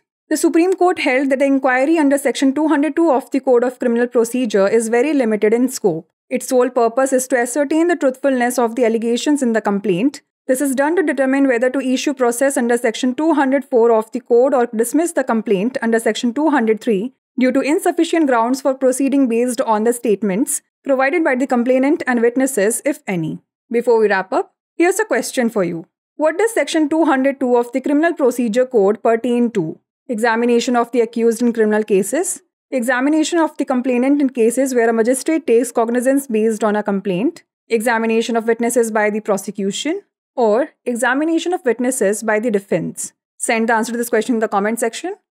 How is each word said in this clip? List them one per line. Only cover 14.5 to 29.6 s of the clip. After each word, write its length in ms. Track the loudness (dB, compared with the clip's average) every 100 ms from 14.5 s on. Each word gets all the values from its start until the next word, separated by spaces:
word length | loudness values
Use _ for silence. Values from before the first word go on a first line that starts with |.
or 120 | 2 0 -2
dismiss 380 | 0 0 0
the 100 | -2
complaint 540 | -2 -2 0 0 0 -2
under 180 | -2 0
Section 340 | 0 -2 -2
two 160 | 0 0
hundred 320 | 2 2 0
three 320 | 0 -2 -2 _ _ 0
due 140 | 0
to 80 | 2
insufficient 640 | 0 0 0 0 0 2 2
grounds 320 | 2 0 0
for 140 | -2
proceeding 560 | 0 0 2 0 2 2
based 320 | 0 -2 -2
on 240 | -2 0 0
the 80 |
statements 680 | 0 0 0 0 -2 -2 -6 _ _
provided 400 | -2 0 2 0
by 120 | 0 0
the 120 | 0
complainant 560 | 0 0 0 0 0 -2
and 140 | 0
witnesses, 600 | 0 0 -2 0 0 0
if 180 | -4 -6 -4
any। 320 | -4 -4 -8 _ _ _
Before 280 | -2 2 2
we 80 | 4
wrap 240 | 0 0
up, 220 | -4 -4 _ _ 0
here's 220 | 0 0
a 60 | -2
question 440 | -2 -2 -2 -2
for 160 | 0 -4
you। 200 | -4 -12 _ _ -2
What 220 | -2 2
does 160 | 0
Section 340 | 0 -2 0 0
two 160 | 2
hundred 380 | 2 2 0 -2
two 160 | 0 2
of 160 | 0
the 80 | -4
Criminal 320 | 0 0 0
Procedure 520 | 2 0 0 -2 0 0
Code 380 | 2 2 2
pertain 480 | 0 0 0 0 0
to? 280 | -2